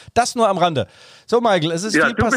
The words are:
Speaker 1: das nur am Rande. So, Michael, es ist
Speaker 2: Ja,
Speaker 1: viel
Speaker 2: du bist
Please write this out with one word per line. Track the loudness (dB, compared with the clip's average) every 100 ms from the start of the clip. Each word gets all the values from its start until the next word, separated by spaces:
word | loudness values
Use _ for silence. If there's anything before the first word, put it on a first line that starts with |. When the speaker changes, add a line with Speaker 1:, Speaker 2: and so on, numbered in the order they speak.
| -6
Speaker 1:
das | -2 -2 0
nur | 0
am | 2
Rande. | 0 -2 -6 -8 -20 -20 -4
So, | 0
Michael, | 2 2 0
es | -4 -2
ist | 0
Speaker 2:
Ja, | 0
Speaker 1:
viel | 0
Speaker 2:
du |
bist | 0